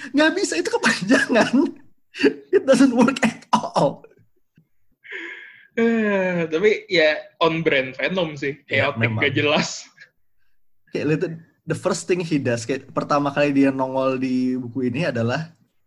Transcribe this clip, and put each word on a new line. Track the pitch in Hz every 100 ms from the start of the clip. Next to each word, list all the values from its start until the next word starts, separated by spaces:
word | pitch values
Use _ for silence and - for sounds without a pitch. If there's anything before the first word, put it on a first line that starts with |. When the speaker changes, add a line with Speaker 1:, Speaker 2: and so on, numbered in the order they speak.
| 277
Speaker 1:
Nggak | 277 311
bisa, | 339 403 330
itu | 359
kepanjangan. | 480 233 - 190 277 - 233 - 254
<laughs> | 339 - - _ _ - 277 - -
It | 381 269
doesn't | 262 269
work | 233 - 269
at | 220 - -
all. | - - - 147 - - _ _ _ _ _ _ _ _ _ - 370 339 - - - _
Speaker 2:
Eh, | - 233 226 208 196 185 175 160
tapi | 160 214 - -
ya, | 175 156 151 - _
on | 165 165
brand | 151 139 131 127
Venom | 160 185 160 147
sih. | 143 139 -
Speaker 1:
Ya, | 135 139
Speaker 2:
Chaotic, | 113
Speaker 1:
memang. | 113 110
Speaker 2:
nggak | 143
jelas. | 139 147 160 175 - - _ - _ _ _ _ _ _ _ _
Speaker 1:
Kayak, | - 131
lihat, | 156 170 165 - _
the | -
first | 156 180 180 -
thing | 175
he | 165 147
does, | 123 117 113
kayak, | 131 -
pertama | 147 131 147 143
kali | 147 147 139
dia | 135
nongol | 135 131 131 131 127
di | 131 127 127 127
buku | 120 135 123
ini | - 156
adalah | 120 117 139 160 _ _ _